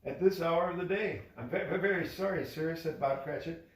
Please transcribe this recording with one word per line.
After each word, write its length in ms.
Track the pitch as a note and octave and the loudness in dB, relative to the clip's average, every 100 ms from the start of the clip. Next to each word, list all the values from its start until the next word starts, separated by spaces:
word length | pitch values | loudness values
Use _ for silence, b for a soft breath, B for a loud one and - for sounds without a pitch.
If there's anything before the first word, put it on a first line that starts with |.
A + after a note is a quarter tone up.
at 160 | - - | -8 4
this 200 | F#3 F#3 | 4 4
hour 280 | E3 E3 F3+ | 2 4 2
of 80 | F3 | 0
the 80 | |
day? 360 | F#3 G3+ G#3+ G2+ - - | -2 0 0 -4 -10 -10
I'm 120 | B2 | -4
ve-, 100 | F#3 F3+ | -2 0
ve-, 80 | E3 | 0
very 300 | G3 F3+ D#3 | 2 2 0
sorry, 380 | - F#3+ E3+ | -2 -2 0
sir, 300 | - D#3+ D#3+ | -4 -2 -2
said 240 | E3 D#3+ D3+ | -2 -4 0
Bob 240 | C#3 C3+ | 0 0
Cratchit 420 | D3+ D3 E3 E3+ - | -2 -6 -6 -8 -12